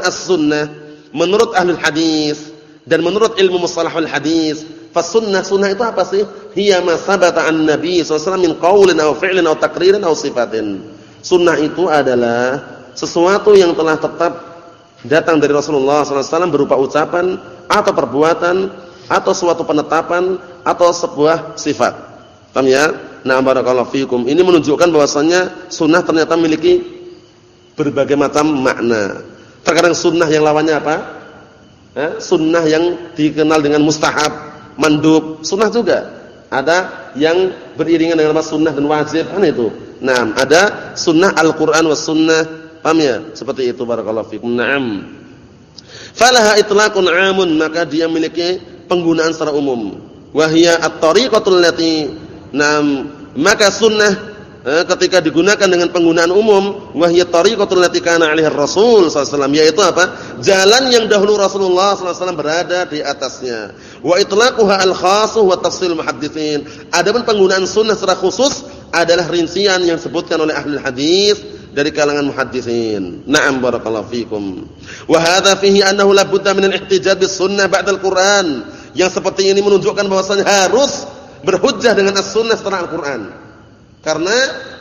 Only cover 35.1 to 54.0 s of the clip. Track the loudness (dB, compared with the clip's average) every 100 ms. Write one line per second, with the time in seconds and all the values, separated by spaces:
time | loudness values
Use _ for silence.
35.1 | 2 0 -8 -6 -2 0 0 0 -2 -4
36.1 | -14 -20 -20 -8 -4 0 0 -2 -10 -14
37.1 | -2 0 2 0 -4 -12 -6 0 0 2
38.1 | 2 2 0 -2 -2 -2 0 0 0 0
39.1 | -2 -4 0 0 0 -4 -6 -14 -6 0
40.1 | 0 0 0 2 4 2 -2 -10 -6 0
41.1 | 2 2 2 0 2 0 2 2 0 -2
42.1 | 0 2 2 0 -6 -18 -6 0 2 2
43.1 | 0 -6 -10 -8 -4 -4 -4 -4 -4 -4
44.1 | -6 -6 -8 -4 -2 0 -2 -2 -6 -10
45.1 | -18 -20 -20 -20 -20 -20 -20 -20 -20 -20
46.1 | 0 2 4 4 4 2 2 2 2 2
47.1 | 2 2 2 0 0 0 -2 -4 -2 -2
48.1 | -2 -2 -4 -4 -4 -8 -20 -4 -2 0
49.1 | 0 0 -2 -4 -2 -2 -4 -6 -10 -16
50.1 | -20 -6 -2 2 4 4 2 0 0 2
51.1 | 2 2 2 2 4 4 2 0 -2 -4
52.1 | -8 -16 -20 -8 -2 0 2 0 -2 -6
53.1 | -12 -12 -2 0 2 2 2 2 4